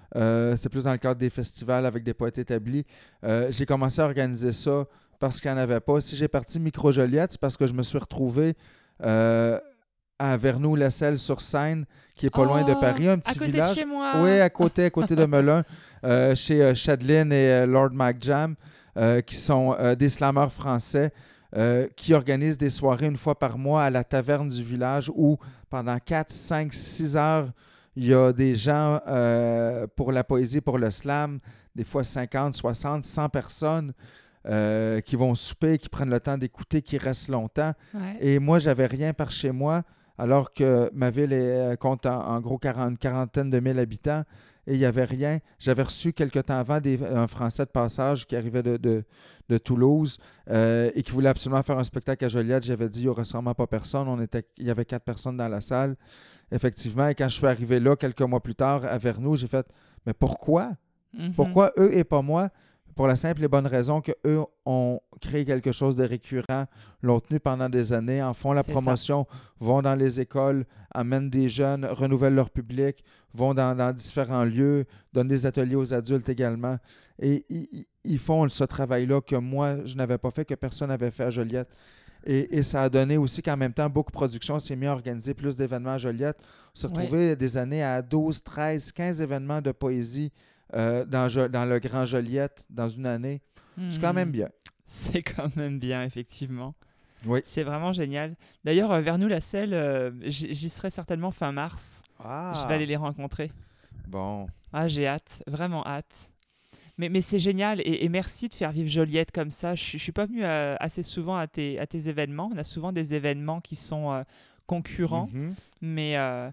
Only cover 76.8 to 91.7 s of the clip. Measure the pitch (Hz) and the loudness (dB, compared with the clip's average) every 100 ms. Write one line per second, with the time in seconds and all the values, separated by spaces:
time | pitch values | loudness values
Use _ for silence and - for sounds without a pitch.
76.8 | _ - _ - 139 143 - 165 151 151 | _ -20 _ -4 0 0 -2 -10 -8 -14
77.8 | - _ - 143 - 160 147 - 135 - | -18 _ -4 -4 0 2 2 0 -2 -2
78.8 | 131 123 127 139 - 131 123 135 143 143 | -2 0 2 0 0 -4 -2 -2 -2 -4
79.8 | 147 131 123 123 127 139 156 135 131 - | -8 -6 -2 -2 -4 -6 -6 -6 -6 -6
80.8 | 139 131 120 117 127 120 113 123 123 _ | -6 -2 -4 -4 -4 -2 -4 -4 -8 _
81.8 | _ - - - - 135 139 151 135 143 | _ -20 -20 -14 -2 0 0 0 0 2
82.8 | 135 131 135 151 135 - - 139 131 117 | 2 4 2 2 0 -2 -4 -2 -2 -2
83.8 | 151 143 147 - 135 117 - 151 143 131 | -2 -2 -4 -2 -4 -4 -6 -6 -4 -4
84.8 | 139 135 123 117 123 131 139 131 131 127 | -4 -4 -6 -8 -8 -6 -6 -4 -4 -4
85.8 | 123 131 123 113 143 - - - _ - | -6 -6 -4 -4 -4 -6 -16 -20 _ -10
86.8 | - 170 180 160 170 143 127 123 127 151 | -8 -4 -2 2 2 2 -2 -2 -4 -2
87.8 | 139 127 123 156 156 156 - - 156 156 | -2 -2 0 0 0 -4 -8 -6 -4 -4
88.8 | - - 175 160 151 139 139 151 139 - | -6 -6 -6 -4 -4 -4 -4 -4 -4 -4
89.8 | 135 127 117 131 147 _ _ _ - 113 | -2 -2 -4 -6 -8 _ _ _ -8 -2
90.8 | 113 120 135 131 127 123 127 123 123 | 0 0 -2 0 0 2 0 0 0